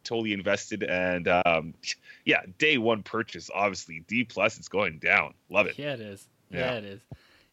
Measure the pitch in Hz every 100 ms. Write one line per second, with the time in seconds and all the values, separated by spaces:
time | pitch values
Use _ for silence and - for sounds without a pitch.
0 | - 117 110 101 95 101 - 107 101 90
1 | 92 90 87 90 90 82 80 - - -
2 | - - - 139 - 92 151 143 113 110
3 | - 113 113 87 - 90 101 90 - 82
4 | 80 117 113 92 107 - - - 98 78
5 | 85 98 76 - - 92 92 - 147 127
6 | 107 98 - _ - 90 127 120 101 101
7 | - - _ _ _